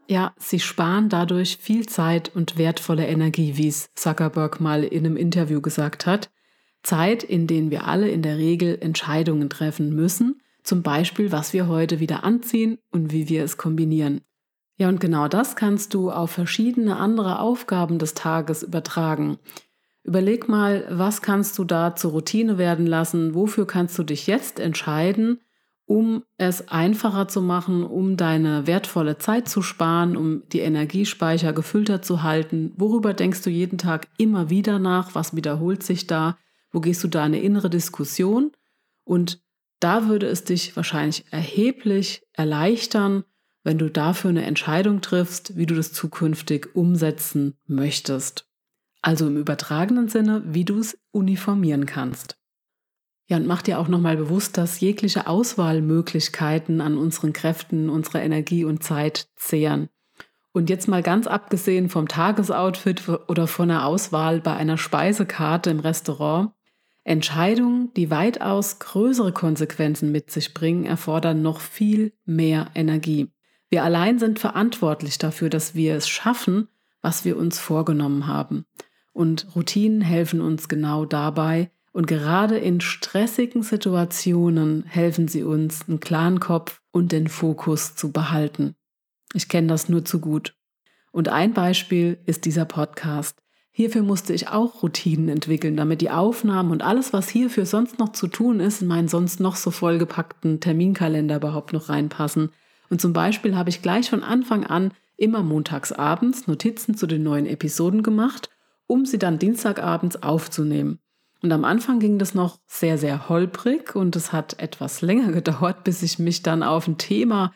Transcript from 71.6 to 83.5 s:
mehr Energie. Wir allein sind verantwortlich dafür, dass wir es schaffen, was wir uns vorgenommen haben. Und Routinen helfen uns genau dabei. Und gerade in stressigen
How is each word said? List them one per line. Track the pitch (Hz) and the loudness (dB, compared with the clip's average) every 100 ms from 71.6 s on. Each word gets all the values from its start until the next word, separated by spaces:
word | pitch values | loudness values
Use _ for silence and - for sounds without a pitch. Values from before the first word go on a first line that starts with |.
| - - 214 214 214 _ - | -8 -2 2 2 0 _ -2
mehr | 160 160 156 - 160 | 2 2 2 0 0
Energie. | 156 156 160 151 143 _ _ _ - | 0 0 0 -2 -2 _ _ _ 0
Wir | 175 | 2
allein | 160 170 190 240 | 4 4 4 4
sind | 220 214 | 2 0
verantwortlich | 214 190 233 - 160 151 147 - | -2 0 0 2 0 0 -4 -4
dafür, | 160 - 160 | -4 -2 -2
dass | 156 - 165 | 0 -2 0
wir | 156 151 | 0 0
es | - | -2
schaffen, | - 226 240 - 190 220 _ _ _ | -2 -2 0 0 0 -2 _ _ _
was | 170 170 180 | -4 -2 -2
wir | 160 | -2
uns | 170 - | -2 -4
vorgenommen | - 156 160 151 143 143 143 | -2 -2 0 0 0 -2 -2
haben. | 147 147 147 156 - - _ _ | -4 -4 -6 -8 -20 -20 _ _
Und | - 165 160 - 170 | -2 0 0 -4 -4
Routinen | 160 202 214 214 | -2 2 2 2
helfen | 175 170 165 165 | 2 2 2 0
uns | 160 156 - | 0 -2 -2
genau | 151 151 151 151 | -2 0 -2 -2
dabei. | 151 151 151 156 165 175 _ _ | -2 -2 0 0 0 -2 _ _
Und | - 160 | -2 0
gerade | 156 147 180 214 220 | 0 2 2 2 2
in | 185 175 | 2 0
stressigen | 175 - - 190 226 240 240 | 0 -6 -4 0 0 0 0